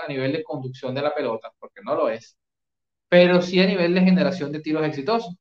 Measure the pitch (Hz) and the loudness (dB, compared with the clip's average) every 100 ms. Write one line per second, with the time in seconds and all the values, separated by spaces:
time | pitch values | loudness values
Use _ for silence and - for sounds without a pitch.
0 | 160 139 135 156 - 147 131 127 127 131 | -8 -4 -2 -4 -6 -8 -10 -10 -8 -4
1 | 147 151 135 113 - _ - - 104 156 | -4 -4 -4 -6 -10 _ -20 -14 -6 -2
2 | 139 113 - _ _ _ _ _ _ _ | -2 -4 -10 _ _ _ _ _ _ _
3 | - 175 180 180 180 185 196 196 170 185 | 2 6 6 4 2 2 2 2 2 4
4 | 185 180 143 - 143 151 156 156 151 139 | 4 4 2 -2 -6 -8 -4 -2 -2 -4
5 | 135 226 175 - | -4 -4 -4 -14